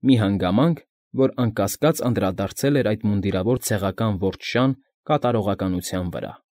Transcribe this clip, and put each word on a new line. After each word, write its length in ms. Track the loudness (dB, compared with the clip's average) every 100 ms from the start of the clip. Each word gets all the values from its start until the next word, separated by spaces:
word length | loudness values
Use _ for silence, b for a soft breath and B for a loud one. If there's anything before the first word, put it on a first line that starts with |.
մի 120 | 4 4
հանգամանք, 640 | 4 2 2 2 2 0 _ _ _
որ 160 | 0 0 2
անկասկած 640 | -2 0 -2 0 0 0
անդրադարձել 760 | 0 0 0 -2 -6 -2 0 2
էր 100 | 0
այդ 160 | 0 0
մունդիրավոր 560 | 0 0 0 0 0
ցեղական 560 | 0 -2 -2 -2 -2 0
որջշան 540 | -2 -4 -4 0 0 0 b b -2
կատարողականության 1000 | 0 2 0 0 -2 -2 -2 -4 -4 -4
վրա։ 240 | -6 -10 -12 _